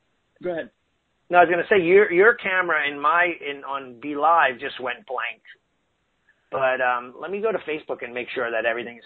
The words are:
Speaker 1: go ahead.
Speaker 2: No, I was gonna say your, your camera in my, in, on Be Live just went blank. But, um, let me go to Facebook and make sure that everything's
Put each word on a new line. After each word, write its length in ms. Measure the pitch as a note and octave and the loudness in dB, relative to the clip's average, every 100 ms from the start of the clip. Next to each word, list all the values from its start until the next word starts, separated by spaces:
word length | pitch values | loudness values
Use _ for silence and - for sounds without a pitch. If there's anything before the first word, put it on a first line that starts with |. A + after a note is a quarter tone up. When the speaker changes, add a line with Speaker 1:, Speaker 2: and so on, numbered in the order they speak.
| _ _ _ _ | _ _ _ _
Speaker 1:
go 80 | F3+ | -8
ahead. 180 | E3 - _ _ _ _ _ _ | -8 -10 _ _ _ _ _ _
Speaker 2:
No, 80 | F3 | 6
I 40 | |
was 80 | E3+ | 6
gonna 160 | F3 - | 4 2
say 160 | G#3 E3 | 2 6
your, 260 | G3 G#3 | 6 6
your 220 | F3 G#3+ | 4 4
camera 540 | A#3 G3 F#3 F3 D#3 C#3+ | 4 -2 -2 0 -2 -2
in 100 | C#3+ | -2
my, 360 | D3 E3+ F3 E3 | 0 2 0 -2
in, 240 | C#3+ C#3+ C3+ | -10 -10 -8
on 340 | C3+ C3 A#2 | -10 -10 -12
Be 160 | C#3 C#3+ | -8 0
Live 440 | D3+ E3+ C#3 A#2+ | 2 4 2 0
just 200 | C3+ - | -10 -8
went 260 | B2+ A#2+ - | -8 -8 -10
blank. 380 | B2 A#2 A#2 _ - _ _ _ _ _ _ _ _ _ | -8 -8 -10 _ -20 _ _ _ _ _ _ _ _ _
But, 320 | - C3 B2+ | -2 0 0
um, 320 | B2+ B2 B2 B2 | 0 -2 -4 -14
let 100 | D#3 | -10
me 100 | G3+ | -4
go 120 | A3 | -4
to 80 | F#3 | -4
Facebook 420 | - D3+ - B2 | -6 -8 -8 -10
and 140 | A#2+ B2 | -8 -10
make 140 | A2+ | -8
sure 160 | C3+ A#2 | -6 -4
that 160 | A2+ A#2 | -2 -2
everything's 380 | A2+ A#2 A#2 | -4 -8 -10